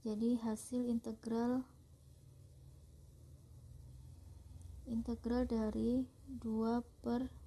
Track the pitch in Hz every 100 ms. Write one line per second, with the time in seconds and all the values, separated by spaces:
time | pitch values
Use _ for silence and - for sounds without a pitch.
0 | 226 214 226 240 226 214 - 247 247 233
1 | 226 220 233 226 240 254 254 - - -
2 | - - - - - - - - - -
3 | - - - - - - - - - -
4 | - - - - - - - - - 233
5 | 233 233 226 247 247 233 220 220 226 247
6 | 254 - 277 262 233 220 226 233 240 -
7 | - 240 262 -